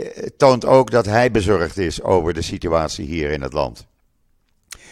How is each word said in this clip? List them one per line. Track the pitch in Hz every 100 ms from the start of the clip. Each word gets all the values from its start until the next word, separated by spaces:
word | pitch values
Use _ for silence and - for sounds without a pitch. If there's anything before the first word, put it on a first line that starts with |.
| -
het | - - -
toont | 139 123 -
ook | 131 113
dat | 120 104
hij | 110 123
bezorgd | 110 95 95 82 98
is | 85 -
over | - 92 82
de | 80
situatie | - 95 87 80 78 - 73
hier | 82 73
in | 76
het | 65
land. | 73 65 - - _ _ _ _ _ _ _ _ - -